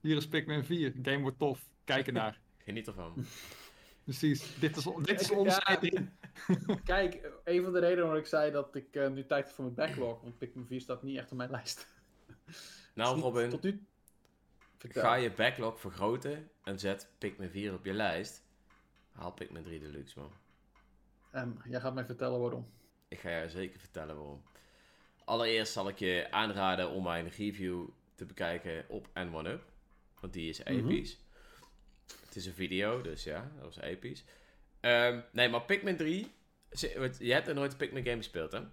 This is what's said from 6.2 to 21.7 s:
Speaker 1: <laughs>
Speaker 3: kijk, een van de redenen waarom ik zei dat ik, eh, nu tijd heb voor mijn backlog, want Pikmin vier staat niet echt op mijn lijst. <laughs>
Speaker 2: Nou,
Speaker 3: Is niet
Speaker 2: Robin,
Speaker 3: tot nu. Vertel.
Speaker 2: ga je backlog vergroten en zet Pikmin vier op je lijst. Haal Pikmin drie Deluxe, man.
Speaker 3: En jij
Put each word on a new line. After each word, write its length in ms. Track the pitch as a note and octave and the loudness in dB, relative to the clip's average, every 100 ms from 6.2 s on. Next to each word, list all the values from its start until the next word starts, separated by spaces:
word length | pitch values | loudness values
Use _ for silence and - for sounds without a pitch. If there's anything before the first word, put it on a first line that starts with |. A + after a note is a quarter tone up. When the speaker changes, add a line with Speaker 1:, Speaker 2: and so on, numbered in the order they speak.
| - - - | -20 -10 2
Speaker 1:
<laughs> 380 | F3+ - - - | 2 4 0 4
Speaker 3:
kijk, 380 | F#3 F#3 - - - | 4 4 0 -10 -8
een 200 | - F3+ | 2 2
van 100 | F#3 | 4
de 60 | F3+ | 4
redenen 240 | F3 F3+ | 6 6
waarom 180 | E3 D#3 | 4 2
ik 60 | D3+ | 2
zei 240 | D#3+ D3+ | 4 4
dat 240 | C#3+ C#3 C#3 | 2 -2 -6
ik, 200 | B2+ C#3+ | -6 0
eh, 120 | C3+ | 2
nu 160 | C3+ C3+ | 0 2
tijd 200 | C#3+ C#3 | 2 0
heb 80 | - | -4
voor 80 | |
mijn 120 | B2+ A#2+ | -4 0
backlog, 460 | D#3 C#3 A#2+ A#2 | 0 0 -2 -2
want 160 | A#2+ A#2+ | -10 -10
Pikmin 280 | A#2+ C3 A#2+ | -10 -8 -8
vier 160 | B2+ | -8
staat 220 | - B2 | -6 -6
niet 140 | C3+ C3+ | -4 -6
echt 140 | B2 | -6
op 60 | B2+ | -6
mijn 120 | B2 | -4
lijst. 380 | B2+ - - - - _ _ - | -4 -6 -10 -12 -20 _ _ -20
<laughs> 340 | - - - - - - - | -20 -20 -18 -16 -18 -14 0
Speaker 2:
Nou, 140 | A#2+ | 2
Speaker 3:
Is 60 | C3 | 4
niet 80 | B2+ | 2
Speaker 2:
Robin, 160 | A#2+ A#2+ | 2 2
Speaker 3:
tot 120 | A#2+ | 0
nu. 220 | G3 G3+ - _ _ _ _ _ _ _ - _ | -2 -4 -10 _ _ _ _ _ _ _ -20 _
Vertel. 240 | A#2 - | -8 2
Speaker 2:
ga 100 | G#2+ B2+ | 4 6
je 160 | A#2+ | 4
backlog 480 | F#2+ A#2 C3 A2+ A2+ | 4 2 2 -4 -4
vergroten 720 | G2 F2 G#2 B2+ C#3 D3+ D#3 _ | -10 0 2 2 -2 -6 -10 _
en 160 | - F#2+ | -8 -4
zet 300 | G2 G2 - _ | -2 -4 -8 _
Pikmin 320 | G#2+ - F#2 | -8 -6 -8
vier 240 | F#2+ G#2 | -4 -4
op 120 | F#2 F#2+ | -4 -4
je 80 | |
lijst. 500 | G2 G#2 E2+ G#2+ - _ _ _ _ _ _ _ | 0 0 0 -4 -12 _ _ _ _ _ _ _
Haal 200 | - E2+ | -10 -10
Pikmin 320 | - - E2 | -10 -12 -10
drie 160 | E2 E2 | -10 -10
Deluxe, 400 | D2+ D2 C2+ - | -10 -12 -14 -14
man. 120 | D2 - _ _ _ _ _ _ _ _ _ | -16 -18 _ _ _ _ _ _ _ _ _
Speaker 3:
En 300 | C3+ B2 A#2 | -8 -8 -8
jij 100 | B2 | -8